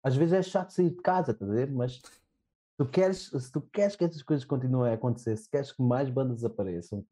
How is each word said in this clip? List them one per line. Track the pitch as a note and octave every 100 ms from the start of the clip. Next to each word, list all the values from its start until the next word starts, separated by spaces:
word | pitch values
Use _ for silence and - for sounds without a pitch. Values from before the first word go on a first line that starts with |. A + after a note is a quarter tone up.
às | C3+ C3
vezes | E3
é | F#3+
chato | F#3 F#3+ F3+
sair | - F3
de | -
casa, | - F#3 D3
estás | G#2+ G2+
a |
ver? | A2 C#3
Mas | C3 B2 B2+
se | - - _ _ _ _ _ -
tu | C3
queres, | F#3 F#3+ F#3+ -
se | C#3 B2+
tu | D3+ -
queres | - G3+ -
que |
essas | F3 D#3+
coisas | - D3
continuem | - C3+ B2+ C3 A#2+
a |
acontecer, | A2+ B2 A2 - A2
se | -
queres | C#3+ B2
que | -
mais | B2+ B2 C#3
bandas | B2+ C3 A#2
apareçam, | A#2 - G2 F2 - G2+
que | -